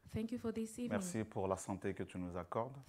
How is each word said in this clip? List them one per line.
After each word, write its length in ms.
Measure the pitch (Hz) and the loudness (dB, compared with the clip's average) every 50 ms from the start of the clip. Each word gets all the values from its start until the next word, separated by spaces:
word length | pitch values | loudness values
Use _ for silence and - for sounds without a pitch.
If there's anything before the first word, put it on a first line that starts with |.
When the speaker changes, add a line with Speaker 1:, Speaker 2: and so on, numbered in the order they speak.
| - - - | -14 -4 -2
Speaker 1:
Thank 180 | 220 220 226 | -2 0 0
you 60 | 247 233 | -2 -2
for 140 | - 226 | -2 0
this 220 | 220 226 220 220 - - | 0 0 -2 -2 -2 -4
evening. 140 | 240 240 | 0 2
Speaker 2:
Merci 320 | 214 208 190 180 175 113 107 | 2 2 2 2 2 0 0
pour 240 | - - 107 95 95 | 2 2 2 4 4
la 80 | 95 90 | 4 2
santé 360 | - - 98 87 - 101 92 | 2 -2 -2 0 0 0 0
que 100 | - 95 | 0 -2
tu 140 | 87 - 92 | -4 -2 -4
nous 160 | 90 87 87 90 | -4 -2 -2 -4
accordes. 380 | 87 - - 117 113 131 139 139 135 | -2 0 2 0 0 0 -2 -10 -8